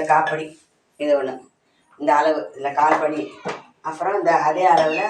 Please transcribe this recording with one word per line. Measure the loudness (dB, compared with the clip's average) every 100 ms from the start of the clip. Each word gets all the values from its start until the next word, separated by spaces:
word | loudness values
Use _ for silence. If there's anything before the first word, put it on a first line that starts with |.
| 2
காப்படி, | 2 2 -4 -8 -16 _ _ _ _
இது | 0 0
ஒண்ணு, | -2 -8 -16 _ _ _ _ -4
இந்த | 0 2
அளவு, | 2 0 -4
இதுல | -8 -6 0
கால் | 2 2
படி, | 0 -4 -8 -12 -12 -14 -18 _ -12
அப்புறம் | -6 -4 0
இந்த | 0 2 0
அதே | 2 4
அளவுல | 4 2 0